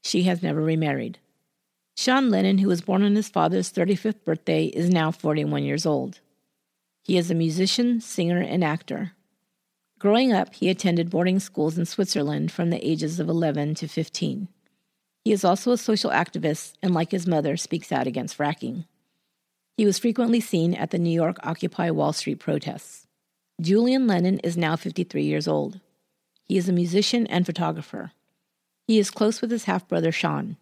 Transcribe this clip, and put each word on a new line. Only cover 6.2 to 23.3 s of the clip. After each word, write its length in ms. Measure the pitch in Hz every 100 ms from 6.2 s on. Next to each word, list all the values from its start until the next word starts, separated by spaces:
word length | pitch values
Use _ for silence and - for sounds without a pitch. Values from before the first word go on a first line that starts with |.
| _ _ _ _ _ _ _ _
He 160 | - 185
is 100 | 170
a 60 |
musician, 640 | 165 165 160 190 - 240 240
singer, 400 | - - 170 175
and 220 | 175 175
actor. 520 | 160 156 - - 190 _ _ _ _ _ _ _ _ _
Growing 340 | 202 220 262
up, 220 | 202 190
he 160 | - 180
attended 400 | 190 190 170 170
boarding 300 | 175 180 190
schools 360 | 190 - 151 160
in 100 | 170
Switzerland 680 | - 190 - 143 147 160
from 180 | - 170
the 180 | 170 -
ages 300 | 160 151 170
of 100 | 160
eleven 460 | 170 165 143 147
to 140 | 156 156
fifteen. 580 | - 160 - 156 135 190 _ _ _ _ _ _ _
He 80 | -
is 120 | 208
also 280 | 185 190 -
a 40 | 240
social 340 | - 214 -
activist 640 | - 180 - 156 156 - -
and, 120 | 190
like 160 | 170 165
his 160 | 196 170
mother, 320 | 160 151 160
speaks 340 | - 170 -
out 140 | 143 127
against 320 | 117 123 -
fracking. 480 | 147 151 123 117 165 _ _ _ _ _ _ _ _ -
He 80 |
was 140 | 208 190
frequently 420 | 240 226 233 233
seen 320 | 214 180 165
at 160 | 180 165
the 80 | 180
New 120 | 170
York 260 | 165 165 185
Occupy 480 | - 165 - - 170
Wall 240 | 156 147
Street 240 | 151 - 147
protests. 680 | - 147 143 - - - _ _ _